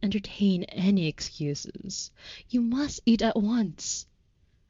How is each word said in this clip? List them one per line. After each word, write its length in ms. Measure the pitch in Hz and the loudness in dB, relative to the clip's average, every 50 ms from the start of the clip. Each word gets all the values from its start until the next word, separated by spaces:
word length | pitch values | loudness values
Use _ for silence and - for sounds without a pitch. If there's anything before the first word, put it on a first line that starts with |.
| - | -2
entertain 600 | 196 202 214 202 - - - 202 202 190 175 175 | 0 0 0 -2 -4 -4 2 2 4 4 2 0
any 420 | - - 196 180 190 208 190 170 | -4 -4 0 2 4 4 4 4
excuses. 1040 | 156 147 - - - - - 151 143 143 139 - - - - - - - - - - - _ - - - - - - | 2 -2 -4 -8 -12 -8 -4 -2 -2 -2 -4 -6 -10 -14 -12 -12 -10 -10 -10 -10 -12 -14 _ -20 -18 -18 -18 -18 -4
You 100 | - 247 | 0 0
must 400 | 240 233 233 262 294 285 - - - | 2 2 2 0 0 -2 -4 -2 2
eat 160 | - 226 220 226 | 4 4 4 4
at 140 | 226 - | 2 2
once. 680 | - 202 208 233 240 220 180 151 - - - - - - - _ _ _ _ _ _ _ _ _ _ _ _ | 2 0 2 2 2 0 0 -2 -8 -8 -8 -8 -8 -8 -12 _ _ _ _ _ _ _ _ _ _ _ _